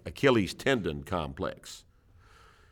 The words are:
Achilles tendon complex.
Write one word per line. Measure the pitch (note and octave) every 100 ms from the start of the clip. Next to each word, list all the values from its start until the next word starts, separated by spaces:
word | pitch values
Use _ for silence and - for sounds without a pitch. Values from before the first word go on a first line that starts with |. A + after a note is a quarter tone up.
| -
Achilles | - C#3 A#2+ F2+
tendon | - C3+ C3 E2+ C#2+
complex. | C#2 F2+ C#2+ C#2 F#2 - - - - _ _ - - - - _ _